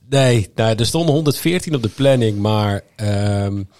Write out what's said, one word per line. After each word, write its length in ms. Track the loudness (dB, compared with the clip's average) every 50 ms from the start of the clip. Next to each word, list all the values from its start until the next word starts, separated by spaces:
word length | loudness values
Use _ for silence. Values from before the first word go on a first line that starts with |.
| _ -2
Nee, 420 | 0 2 4 4 2 2 0 -2 _
nou, 200 | -2 0 0 0
er 100 | 0 -2
stonden 280 | -2 0 0 0 2 0
honderdveertien 600 | 2 0 0 -2 0 -2 -2 -2 -2 -2 -4 -4
op 80 | -2
de 60 | -4 -4
planning, 500 | -2 0 2 2 4 4 2 0 0 0
maar, 440 | 0 0 0 0 0 0 -2 -4 -8 _ _
ehm, 640 | -6 -4 -2 -2 0 0 0 0 -2 -2 -2 -4 -6 -8 -10 _